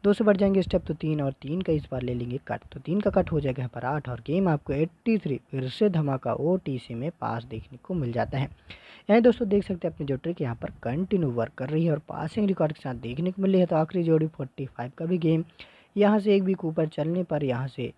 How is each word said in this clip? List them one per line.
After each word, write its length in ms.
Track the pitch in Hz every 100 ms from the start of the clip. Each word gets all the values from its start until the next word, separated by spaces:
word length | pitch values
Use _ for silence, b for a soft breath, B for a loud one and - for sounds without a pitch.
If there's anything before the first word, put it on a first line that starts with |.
दो 80 | 202
से 120 | 208
बढ़ 120 | 214 196
जाएंगे 260 | 196 196
step, 220 | 175 180
तो 100 | -
तीन 260 | 156 156 151
और 100 | 139 135
तीन 200 | 135 170
का 100 | 185
इस 140 | 156 131
बार 100 | 131
ले 120 | 123
लेंगे 240 | 123 120 123 -
cut, 140 | 113 -
तो 80 | -
तीन 200 | 131 185
का 100 | 208
cut 200 | 190 180
हो 80 | 160
जाएगा 220 | 139 127
यहाँ 80 | 127
पर 120 | 123 123
आठ 220 | 151 139
और 140 | 120 117
game 220 | 165 190
आपको 240 | 151 -
एट्टी 440 | 139 165 _ - 220
थ्री 220 | - 127 _
फिर 180 | 135 127
से 180 | - 208
धमाका 440 | 170 147 135 123
ओटीसी 600 | 113 143 185 - 131 -
में 160 | 117 143
pass 320 | - 113 113 120
देखने 320 | 110 - 127
को 160 | -
मिल 180 | 180 123
जाता 260 | 117 120 135
है। 100 | 135 - B B B B -
यानी 120 | 214
दोस्तों, 280 | 240 233 220
देख 160 | 202
सकते 240 | 185 180 175
हैं 60 |
अपनी 120 | 160 143
जो 100 | 131
trick 260 | 165 175
यहाँ 120 | 131 117
पर 160 | - -
continue 480 | 117 135 185 202 151
work 220 | 120 113
कर 160 | - 131
रही 140 | 156
है 80 | 165
और 60 | 147 -
passing 380 | - 160 - 208
record 260 | 185 156
के 100 | 151
साथ 120 | 135 123
देखने 340 | 113 127 180
को 120 | 185
मिल 100 | 190
रही 80 | 190
है। 60 | 175
तो 100 | 160
आखिरी 280 | 156 185
जोड़ी 220 | 165 160 156
फ़ोर्टी 380 | - 139 - 135
फ़ाइव 260 | - 123 -
का 60 | 165
भी 120 | 180
game, 260 | 165 160 170 B B B B -
यहाँ 220 | 202 214
से 140 | 202 196
एक 60 |
week 220 | 190 190
ऊपर 220 | 165 160 156
चलने 340 | - 151 175
पर 200 | 175 151
यहाँ 240 | 143 120 131
से 240 | - 120